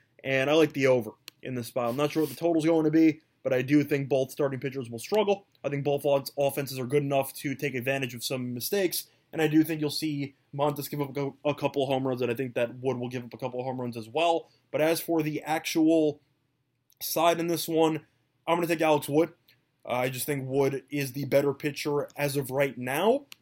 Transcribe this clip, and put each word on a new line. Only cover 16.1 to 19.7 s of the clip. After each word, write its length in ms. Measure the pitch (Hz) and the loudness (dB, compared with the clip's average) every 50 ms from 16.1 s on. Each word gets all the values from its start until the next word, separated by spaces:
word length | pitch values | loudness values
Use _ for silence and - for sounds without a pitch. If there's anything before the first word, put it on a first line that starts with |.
| 147 - _ _ _ _ _ _ _ _ _ _ _ _ _ _ _ - | 0 -4 _ _ _ _ _ _ _ _ _ _ _ _ _ _ _ -12
side 380 | - - - 160 160 170 170 165 | -8 -4 0 2 4 4 4 2
in 80 | 165 | 0
this 200 | 175 170 160 - | 0 0 -2 -2
one, 380 | 170 160 160 160 156 160 151 - _ _ _ _ _ _ _ - | 0 2 4 4 4 2 0 -6 _ _ _ _ _ _ _ 0
I'm 80 | 165 170 | 0 0
gonna 120 | 175 170 | 2 2
take 140 | 165 170 156 | 0 0 2
Alex 280 | 160 156 151 143 - - | 4 4 4 2 2 2
Wood. 240 | 139 156 170 165 - _ _ _ _ _ _ _ | 2 2 2 2 -2 _ _ _ _ _ _ _